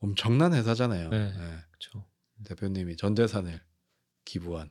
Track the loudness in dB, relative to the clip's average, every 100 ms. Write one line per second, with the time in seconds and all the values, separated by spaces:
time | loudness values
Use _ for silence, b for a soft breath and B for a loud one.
0 | -4 0 4 6 6 4 2 2 2 0
1 | 0 0 0 -4 -8 -12 -16 _ -16 -16
2 | -16 _ _ -18 -14 -6 -4 -2 -4 -2
3 | 2 4 2 0 -4 -8 -14 _ _ _
4 | _ _ -10 -8 -6 -8 -2